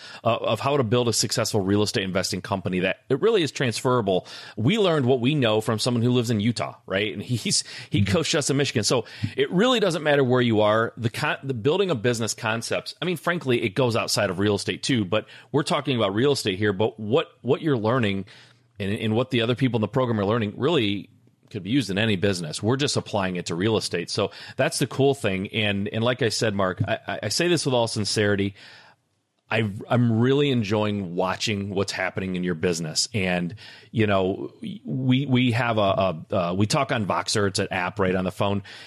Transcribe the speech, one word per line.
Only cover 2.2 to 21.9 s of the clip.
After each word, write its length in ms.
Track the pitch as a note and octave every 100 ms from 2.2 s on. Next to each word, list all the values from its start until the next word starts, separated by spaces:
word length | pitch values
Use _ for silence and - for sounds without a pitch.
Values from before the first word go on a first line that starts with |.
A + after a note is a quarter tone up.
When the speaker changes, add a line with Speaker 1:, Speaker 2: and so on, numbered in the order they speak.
| F2+ F#2+
Speaker 1:
company 380 | - G2 F#2 F2+
that 200 | F#2 F2 -
it 100 | -
really 240 | G#3 A3+
is 80 | D3+
transferable. 760 | - C3 A2 C3 B2+ G2 F#2 - - - -
We 240 | A#2 A3+
learned 280 | F#3+ D#3 B2
what 120 | C3+
we 160 | A#2 D3+
know 240 | A#2 G#2+
from 180 | - A2
someone 260 | B2+ A#2+
who 80 | A#2+
lives 180 | B2 A#2
in 100 | A2+
Utah, 360 | G#2 A#2 C2+ - -
right? 260 | F#2+ G#2+
And 80 | E2+
he's, 440 | - A#2+ G#3 - - - -
he 100 | -
Speaker 2:
Mm-hmm. 140 | G2
Speaker 1:
coached 200 | E3+ D3+
us 160 | D3+ C#3
in 60 | C#3
Michigan. 300 | C#3 A#2+ G2+
So 180 | C3 - - G#2+ -
it 160 | C3+
really 300 | F3 B3 B3
doesn't 220 | G3 E3
matter 200 | D3+ C#3+
where 160 | C3 B2+
you 220 | B2 G#2+
are. 320 | G#2 A2 A2+ -
The 140 | A2+
con-, 300 | - D3 E3+
the 100 | C3+
building 380 | B2 A#2 F3+ G3
a 40 | C#3
business 380 | A#2+ A#2 A2
concepts, 640 | - A2 A2+ - F#2+ - -
I 40 | E3+
mean, 120 | F3
frankly, 440 | - F3 C3+ A#2+
it 140 | A2+ G2
goes 220 | B2+ A2
outside 320 | F#2 - G2+
of 100 | F2+
real 160 | G#2 G2+
estate 280 | - F#2
too, 200 | - B2+
but 220 | F#2+ A2 - - -
we're 120 | C#3+
talking 340 | D#3+ D#3+ C#3+ B2
about 180 | G2+ G2+
real 160 | C#3+
estate 280 | C3+ A2 F#2+
here, 120 | G#2+
but 260 | F#2+ G#2+ -
what, 300 | G#2+ C#3 D#3+ _
what 200 | A#2 E3
you're 160 | D#3+ C3
learning 460 | G#2+ C3 G#2+ G2 F#2+ - - _ _ -
and, 140 | G2
and 220 | G#2 A2 A2
what 140 | C3
the 100 | B2
other 140 | A2+ A#2+
people 240 | C3 A2+
in 20 |
the 80 | G#2+
program 280 | C3 B2+ A2
are 80 | G2
learning 280 | A#2 G#2 -
really 540 | B2+ E3+ G#2 G2+ - _ _ _ _
could 140 | A2
be 80 | F2+
used 180 | C3+
in 80 | G2